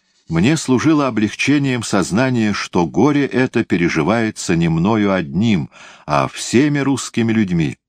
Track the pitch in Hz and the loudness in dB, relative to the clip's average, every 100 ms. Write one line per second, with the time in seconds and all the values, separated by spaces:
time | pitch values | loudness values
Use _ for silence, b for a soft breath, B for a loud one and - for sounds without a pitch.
0 | _ _ - 82 113 160 - 123 151 151 | _ _ -4 0 2 0 0 0 2 2
1 | 135 110 104 - - 147 139 123 - 101 | 0 0 -2 -2 0 0 0 -4 -2 -2
2 | - 104 131 123 107 98 - 95 82 - | 0 0 0 0 0 -2 -2 -2 0 2
3 | 139 143 135 123 127 120 107 92 85 80 | 2 2 0 0 0 0 -2 0 0 0
4 | 76 117 110 - - 82 85 80 92 113 | 0 0 -2 -4 -2 0 2 2 0 0
5 | 101 95 76 78 117 92 - B B B | 0 -2 -2 -2 0 0 -4 B B B
6 | B 143 135 - - 113 147 143 135 127 | B -2 -2 -6 0 2 2 0 0 -2
7 | - - 113 110 95 85 73 - | -4 -2 0 2 0 0 -2 -6